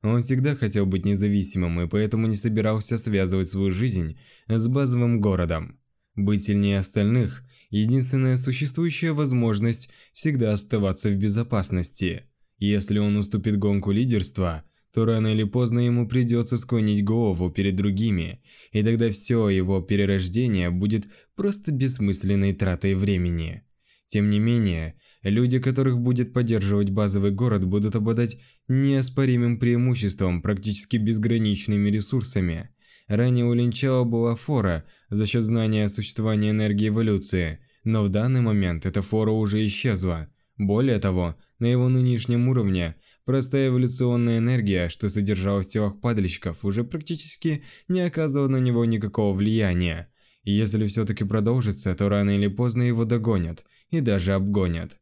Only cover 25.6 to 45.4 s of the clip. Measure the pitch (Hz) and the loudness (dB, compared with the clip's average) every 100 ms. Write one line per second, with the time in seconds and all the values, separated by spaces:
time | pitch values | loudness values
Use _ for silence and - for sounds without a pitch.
25.6 | 127 127 131 123 120 127 123 123 117 113 | 0 0 2 2 0 0 0 0 0 0
26.6 | 98 101 101 98 104 98 101 98 123 104 | 2 2 2 0 0 2 0 0 0 2
27.6 | 92 101 104 110 107 113 117 - - _ | 0 0 0 0 0 0 0 -4 -20 _
28.6 | - 131 139 135 131 127 135 123 120 117 | -2 0 2 2 0 0 2 2 2 0
29.6 | 120 120 127 123 104 - 92 87 92 101 | 2 2 2 0 -2 0 -2 0 -2 -2
30.6 | 104 101 - 117 107 110 113 117 110 98 | -4 -6 -2 0 0 0 0 2 0 0
31.6 | - 104 101 107 101 131 101 101 90 82 | 0 0 2 0 -2 -4 -2 -2 -2 -4
32.6 | - _ _ _ _ 104 123 123 120 120 | -10 _ _ _ _ 0 2 2 2 2
33.6 | 120 113 135 131 120 117 117 117 - 139 | 0 0 0 2 2 0 0 -2 -2 0
34.6 | 98 82 - _ _ 104 104 120 110 117 | 0 -2 -6 _ _ -2 0 0 0 0
35.6 | 110 107 104 101 101 - 110 107 107 107 | 0 0 0 -4 -8 -4 0 0 0 0
36.6 | 107 101 107 107 110 101 - 92 82 80 | 0 0 0 0 0 0 0 -2 -2 -6
37.6 | _ _ 113 110 101 101 117 131 117 107 | _ _ -2 0 2 0 0 0 2 2
38.6 | 95 82 95 101 92 110 110 110 104 107 | 0 -2 -4 -4 -2 0 0 0 0 0
39.6 | 107 - 127 98 92 82 78 _ _ - | -2 -2 -2 -2 -2 -4 -8 _ _ -4
40.6 | 101 104 135 107 98 90 87 78 _ _ | 0 2 2 2 0 0 -2 -6 _ _
41.6 | 117 123 127 127 127 120 - 120 123 127 | 0 2 2 2 2 0 0 0 2 2
42.6 | 101 92 85 80 _ _ - 135 127 139 | 2 0 -2 -8 _ _ -2 0 0 0
43.6 | 135 123 127 127 123 120 117 117 117 127 | 2 2 0 0 0 2 2 2 2 0
44.6 | 104 92 85 - 107 104 98 98 | 0 0 -2 -2 -2 0 0 0